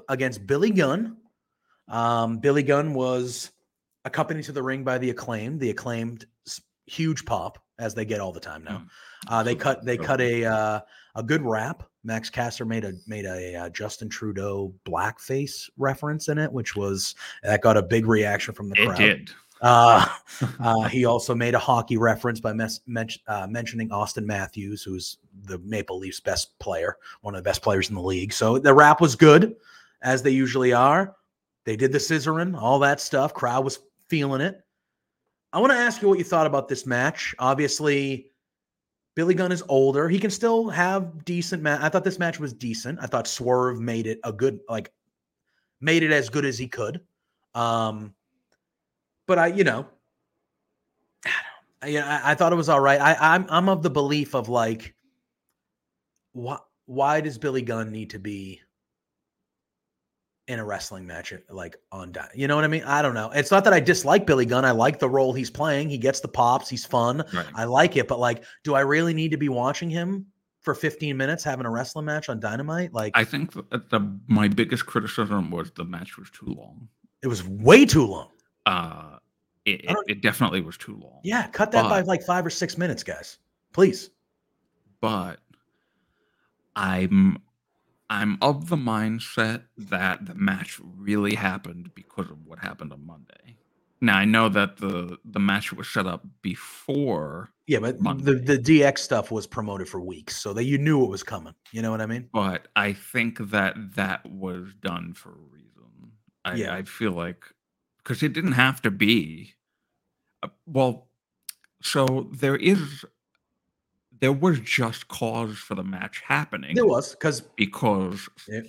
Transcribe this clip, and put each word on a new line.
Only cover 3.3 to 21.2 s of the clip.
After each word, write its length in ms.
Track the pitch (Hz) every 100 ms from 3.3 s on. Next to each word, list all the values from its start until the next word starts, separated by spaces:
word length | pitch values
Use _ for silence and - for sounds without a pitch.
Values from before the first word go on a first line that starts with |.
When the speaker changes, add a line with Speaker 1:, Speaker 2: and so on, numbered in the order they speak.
| 123 - _ _ _ _ _
Speaker 1:
accompanied 400 | - - 160 156
to 80 | 151
the 100 | 139
ring 220 | 131 135
by 120 | 131 127
the 140 | 127
Acclaimed. 480 | 120 - 113 113 156
The 100 | 123
Acclaimed, 540 | 110 127 117 113 117 - _ -
s-, 140 | - - _ -
huge 380 | - 160 147
pop, 340 | - 104 90 - _ -
as 140 | 113
they 100 | 104
get 160 | 107 104
all 120 | 95
the 60 | 82
time 220 | - 78
now. 160 | 78 101
Speaker 2:
Mm. 100 | - - - - -
Speaker 1:
Uh, 140 | 113
they 100 | 113
Speaker 2:
So 40 | 123
Speaker 1:
cut, 260 | 139 131
they 120 | 123 123
Speaker 2:
so 60 |
Speaker 1:
cut 160 | - 131
a, 240 | 123 117
uh, 360 | 113 110 107 107 - - _ 113
a 60 |
good 200 | 113 156
rap. 400 | 127 110 120 170 - _
Max 260 | 110 113 113
Caster 340 | - 120 -
made 200 | 113 113
a, 80 | 101 90 110
made 160 | 107
a, 300 | 98 92 90 87
uh, 120 | 87
Justin 380 | 85 107 - 110
Trudeau 640 | - 107 98 101 98 98 92 -
blackface 840 | 82 101 - - 135 143 - - -
reference 500 | 135 135 147 151 -
in 100 | 147
it, 140 | 156
which 240 | 131 107 104
was, 380 | 98 98 - - - -
that 180 | - 107
got 160 | 117 107
a 60 |
big 240 | 90 113 110
reaction 480 | 110 104 101 -
from 140 | 107 101
the 120 | 101
Speaker 2:
It 60 | 110
Speaker 1:
crowd. 100 | 92
Speaker 2:
did. 320 | 104 87 - - _ _
Speaker 1:
Uh, 460 | 120 120 117 107 - - - -
Speaker 2:
<laughs> 200 | 131 127
Speaker 1:
uh, 220 | 117 113
he 200 | 110 127 120
also 280 | 120